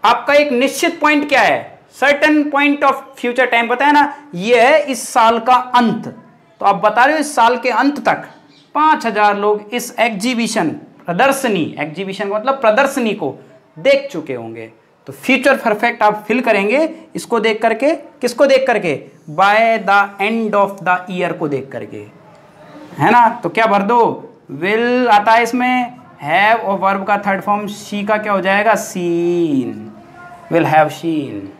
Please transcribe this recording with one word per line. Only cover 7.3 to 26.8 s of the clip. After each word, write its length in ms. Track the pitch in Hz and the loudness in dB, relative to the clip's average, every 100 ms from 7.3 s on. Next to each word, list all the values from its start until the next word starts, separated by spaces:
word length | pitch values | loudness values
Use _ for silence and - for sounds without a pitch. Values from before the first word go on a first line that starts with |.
साल 220 | - 233 247 | 2 2 2
के 120 | 254 | -2
अंत 280 | 220 277 285 - | 0 0 0 -2
तक 200 | 151 - - _ _ _ | -2 -6 -20 _ _ _
पाँच 300 | - 311 302 233 | 0 2 2 0
हजार 300 | 208 208 202 | 2 2 2
लोग 360 | 202 208 208 | 0 -2 -4
इस 200 | 247 240 - | -8 -8 -2
exhibition, 680 | 233 208 233 240 220 - 160 117 - - - | -2 0 -4 -2 -2 -2 -4 -6 -16 -16 -8
प्रदर्शनी, 680 | 175 170 - - 196 - - | 0 2 2 -2 -2 -4 -6
exhibition 520 | 151 151 190 190 202 | -10 -8 -10 -8 -6
का 60 | 214 | -4
मतलब 180 | 240 269 | -2 0
प्रदर्शनी 520 | 226 214 277 277 226 | 2 2 0 0 -2
को 200 | 196 143 - - - _ - | -2 -6 -8 -20 -20 _ -6
देख 320 | 190 277 269 | 0 0 0
चुके 220 | 175 156 | -10 -8
होंगे। 360 | 127 113 117 113 _ _ _ - | -10 -10 -14 -18 _ _ _ -20
तो 60 | |
future 440 | - - 262 269 262 | -10 0 2 2 2
perfect 460 | 233 208 233 226 | 0 0 -2 2
आप 220 | 208 208 - | 0 0 -4
fill 120 | 240 | -2
करेंगे 480 | 247 208 196 254 320 - - 175 | 0 0 2 0 -2 -4 -14 -14
इसको 240 | - 233 | -4 -2
देख 200 | 220 220 | 0 0
करके, 300 | 226 220 277 | 0 0 0
किसको 520 | 330 - - 254 - 277 | -2 -6 -6 -6 0 4
देख 200 | 269 262 | 4 2
करके, 280 | 220 175 135 - - - | 0 -2 -6 -8 -20 -12
by 540 | 151 196 214 226 226 196 | 0 2 4 2 0 2
the 120 | 202 202 - 202 | 2 2 -2 -4
end 280 | 226 220 | -2 -2
of 180 | 202 196 196 | 0 0 -2
the 120 | 170 180 185 | -2 -2 -2
year 220 | 180 175 165 | -4 -4 -2
को 100 | 160 | -4
देख 200 | 139 131 | -4 -8
करके, 320 | 120 110 110 104 - - - - _ - - - - | -12 -12 -16 -18 -20 -20 -20 -20 _ -20 -20 -18 0
है 120 | 160 | 4
ना। 180 | 240 233 233 | 6 4 0
तो 60 | - | -4
क्या 180 | - 226 | 0 2
भर 160 | 202 | 2
दो, 180 | 202 240 214 - - - _ 135 | 2 2 2 0 -14 -20 _ -8
will 460 | 180 220 240 247 247 | -2 0 0 0 4
आता 240 | 208 202 | 4 4
है 100 | 226 | 2
इसमें, 520 | 233 247 247 254 240 - - - | 2 0 0 0 -4 -10 -20 -12
have 400 | 147 170 208 226 | -2 2 2 2
और 140 | 190 | 0
verb 260 | 196 | -2